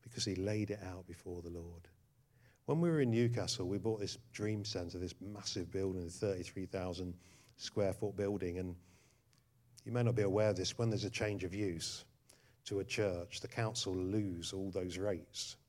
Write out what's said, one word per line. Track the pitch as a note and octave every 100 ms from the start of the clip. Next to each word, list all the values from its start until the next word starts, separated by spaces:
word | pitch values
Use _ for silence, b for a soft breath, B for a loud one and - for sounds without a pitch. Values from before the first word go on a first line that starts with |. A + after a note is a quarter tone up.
because | - - A2
he | F#2
laid | G2 G#2+ G#2
it | G#2
out | F#2 F#2 F2+
before | E2 F#2 F2
the | E2+
Lord. | E2+ E2+ E2+ - _ _ _ _ b b b -
When | D#3
we | E3+
were | D#3
in | B2+
Newcastle, | A2+ A#2+ A#2+ F2+ - F2+
we | G2
bought | G#2+ A2
this | G2 - -
dream | - G#2+ G#2+
centre, | G2+ F#2+ E2+ F2
this | F2 -
massive | F#2+ G#2 - - F2
building, | F#2+ F#2+ F#2 E2+
a |
thirty-three | E2+ G#2+ F#2 F2 - F#2
thousand | G2 F#2 F2 F2+ F2 B B B -
square | - - G2
foot | F#2 G#2 F#2+
building. | G2+ G2+ F2+ F2
And | F#2 F2 b b b b b b _ _ _ - -
you |
may | A#2+
not | A#2+ A#2
be |
aware | G2+ G2 G#2+
of | F#2
this, | F#2 -
when | A#2
there's | G#2 G2+
a |
change | - G#2+ G2+
of | F2+
use | F#2+ G2+ E2 - - - _ _ B B B -
to | G2+
a |
church, | F#2+ - G#2 F2 E2+ -
the | A#2+
council | - A2 A2+ - F#2
lose | F#2 G#2+ G2+ E2+ E2
all | F#2+ G2
those | F#2+ F2+ F2+
rates. | G2+ F2 - - - -